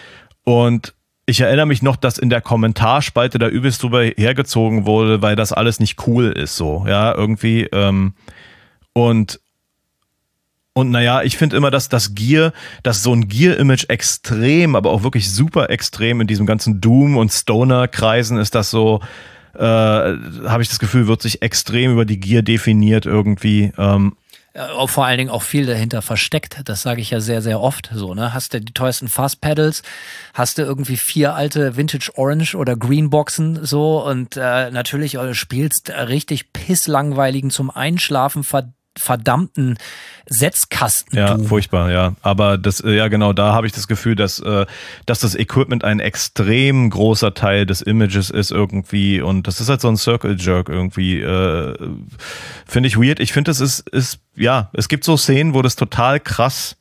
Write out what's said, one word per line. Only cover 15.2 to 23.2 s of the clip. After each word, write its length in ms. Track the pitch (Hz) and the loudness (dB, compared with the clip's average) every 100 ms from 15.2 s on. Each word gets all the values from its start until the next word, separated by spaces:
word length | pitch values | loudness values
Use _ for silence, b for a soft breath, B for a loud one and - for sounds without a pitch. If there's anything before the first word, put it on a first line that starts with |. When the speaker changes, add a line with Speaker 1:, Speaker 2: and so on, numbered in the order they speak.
| 98 | 0
Speaker 1:
super 380 | 95 156 170 - | 0 0 0 0
extrem 520 | 117 - - 113 120 | -2 -4 -2 0 0
in 60 | 107 | 0
diesem 180 | 104 104 | 0 2
ganzen 340 | 110 113 101 | 0 0 2
Doom- 380 | 110 127 143 135 | 4 6 4 4
und 140 | 110 | 2
Stoner-Kreisen 1040 | - - 110 131 127 123 - 110 113 110 117 | 0 0 2 4 2 0 0 2 2 0 0
ist 160 | 104 | 0
das 160 | 117 104 | 0 0
so, 320 | 113 110 107 B B B B B | 2 2 2 B B B B B
äh, 60 | - | -2
habe 1000 | 117 113 110 107 87 73 57 - - 117 | 0 4 4 2 0 -2 -8 -10 -2 -2
ich 80 | 117 | -2
das 100 | - | -2
Gefühl, 280 | 101 127 107 | 0 2 2
wird 140 | 113 | 2
sich 200 | 117 104 | -2 -4
extrem 500 | 110 - - 117 127 | -2 -4 -2 0 2
über 140 | 117 110 | 2 2
die 160 | 101 | 0
Gear 200 | 95 117 | 2 2
definiert 640 | 110 113 - 107 104 110 - | 4 2 4 4 4 4 2
irgendwie, 680 | 107 | 2